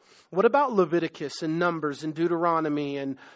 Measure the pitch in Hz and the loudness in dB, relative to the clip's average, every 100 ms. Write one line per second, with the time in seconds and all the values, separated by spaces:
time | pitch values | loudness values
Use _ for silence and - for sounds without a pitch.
0 | _ - _ 170 220 269 285 208 175 170 | _ -20 _ 2 4 4 2 2 2 2
1 | 160 - 147 - 160 165 175 165 151 131 | -2 -6 -10 -6 -4 0 0 0 -4 -6
2 | 160 151 170 170 170 165 156 147 143 139 | -6 -2 0 2 2 2 0 -2 -4 -4
3 | 139 135 - | -6 -8 -14